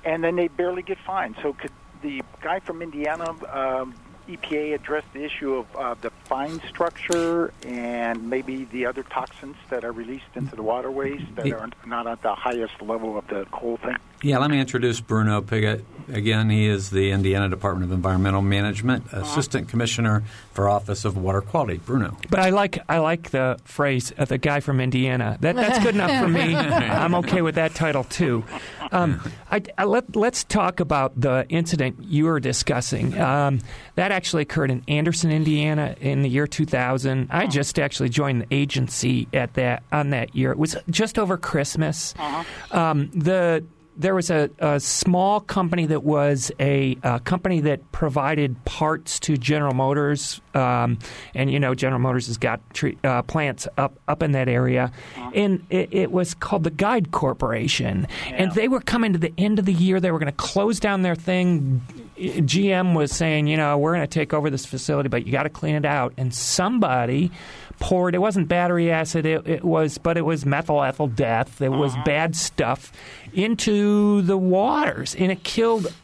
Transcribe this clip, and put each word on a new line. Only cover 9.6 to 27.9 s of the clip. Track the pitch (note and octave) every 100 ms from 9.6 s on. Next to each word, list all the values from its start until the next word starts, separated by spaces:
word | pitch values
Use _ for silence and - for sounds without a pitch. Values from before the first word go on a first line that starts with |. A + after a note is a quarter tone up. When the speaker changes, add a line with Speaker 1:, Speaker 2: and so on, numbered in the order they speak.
| -
Speaker 1:
that | B2+
are | A#2
released | A2+ A#2 C3 - B2
into | C3+ A2+
the |
waterways | A2 B2 B2+ C3+ C3+ C#3+ C3+
that | A2 C#3
Speaker 2:
Ye- |
Speaker 1:
are | A2+ A2+ - A#2
not | A#2 A#2
at | A#2
the | A2+
highest | G2+ B2 A#2+ A2+ -
level | G#2 A2+ A2+ G#2+
of | F#2
the | G2+ G2
coal | - A#2+ A2+
thing? | - - - -
Speaker 2:
Yeah, | C#3+ C3+
let | C#3+
me | D3
introduce | C3 B2 B2 A#2
Bruno | A#2 A2 G#2+ G#2
Piggott. | G2+ A2 G#2+ A2 - - -
Again, | A#2 G#2 A2 A2
he | G#2+ G#2+
is | G2+ G2
the | G2 G2
Indiana | G2 G2 G2 G2
Department | F#2 G2+ F2+ F2+
of | F#2
Environmental | F#2 F#2 F#2+ G2
Management, | G2 G2+ G#2 G2+ A#2 B2 B2
Speaker 1:
Uh-huh. | G#2
Speaker 2:
Assistant | G2 D3+ - C3 -
Commissioner | A2+ A2+ - A2+ G#2+ G#2+ - -
for | - G2+
Office | G2+ G2+ G2 G#2+
of | F#2+
Water | F#2 F#2+
Quality. | G2 E3+ B2 E2+
Bruno. | D#2+ C3 F2 F#2 -
Speaker 3:
But | F#3+
I | F#3
like, | G3 G3+ - -
I | E3
like | D#3 E3+ E3
the | C3+ C3 B2
phrase, | - - C#3+ C3 A#2+ -
uh, | C#3
"the | C3+
guy | D3 C#3+
from | C#3 C3
Indiana." | B2+ B2+ C3 B2+ A2+ A2
That, | D3+ G#3
that's | A3 B3
good | A#3
enough | G#3 G#3+ C4+
for | F#3
me. | E3+ E3
Speaker 2:
<laughs> |
Speaker 3:
I'm | D#3+ D3+ - - - D#3+ F3
okay | F3 F#3
with | E3
that | D#3+ D#3+
title, | D#3+ D#3+